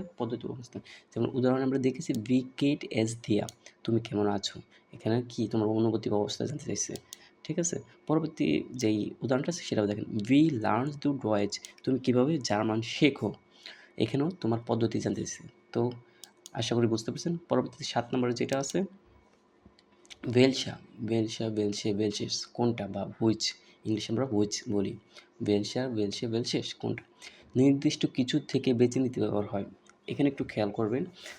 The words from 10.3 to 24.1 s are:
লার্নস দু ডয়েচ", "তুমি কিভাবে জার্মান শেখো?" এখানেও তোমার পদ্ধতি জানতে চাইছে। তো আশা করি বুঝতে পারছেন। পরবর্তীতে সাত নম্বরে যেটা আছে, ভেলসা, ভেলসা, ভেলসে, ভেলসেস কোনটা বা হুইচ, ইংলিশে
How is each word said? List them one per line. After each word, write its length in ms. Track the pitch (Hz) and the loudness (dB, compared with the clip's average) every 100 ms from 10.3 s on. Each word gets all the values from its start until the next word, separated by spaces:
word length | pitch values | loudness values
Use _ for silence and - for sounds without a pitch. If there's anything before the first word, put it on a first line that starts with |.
| 139 160 127 | 6 6 4
লার্নস 340 | 104 107 139 143 | 2 2 0 -2
দু 120 | 147 139 | -2 0
ডয়েচ", 360 | 107 104 101 - - - | 0 2 0 -4 -12 -8
"তুমি 180 | - 131 | -2 0
কিভাবে 340 | 131 123 131 160 | 2 4 4 2
জার্মান 420 | 117 104 110 110 117 | 0 0 2 0 -2
শেখো?" 420 | - 147 139 104 - _ - - - - - | 2 4 4 -4 -6 _ -20 -20 -20 -10 -2
এখানেও 320 | 113 135 151 190 | 0 2 0 -2
তোমার 180 | 113 113 - | -2 -2 0
পদ্ধতি 300 | 117 113 110 | 0 0 0
জানতে 220 | 104 104 | -2 -4
চাইছে। 200 | 107 - - - _ | -6 -10 -16 -20 _
তো 100 | 117 120 123 - _ - _ - | -2 -2 -4 -16 _ -20 _ -12
আশা 180 | - 117 117 | -6 -2 2
করি 120 | 117 | 2
বুঝতে 220 | 113 - | 2 -2
পারছেন। 220 | - 170 170 - | -6 -4 -4 -2
পরবর্তীতে 360 | 127 127 - - | 0 0 -6 -6
সাত 200 | 127 117 | -4 -2
নম্বরে 220 | 131 123 | 0 0
যেটা 220 | 120 113 135 | 0 -2 -2
আছে, 200 | 139 175 196 - - - _ _ _ _ - _ _ _ - - | -2 -4 -4 -8 -20 -20 _ _ _ _ -20 _ _ _ -20 -12
ভেলসা, 500 | - 120 135 127 - - - - 110 | 0 6 6 4 -4 -8 -14 -8 -2
ভেলসা, 400 | 113 110 - 113 | 0 0 -2 -4
ভেলসে, 400 | 107 104 104 113 | 0 -2 0 -2
ভেলসেস 420 | 101 107 104 113 - - | 0 0 -2 -4 -6 -6
কোনটা 320 | - 120 117 101 | -2 0 0 -4
বা 160 | 98 95 - | -6 -6 0
হুইচ, 220 | 113 110 - - - - - | 2 2 -2 -6 -14 -12 -4
ইংলিশে 240 | 107 - | -4 -2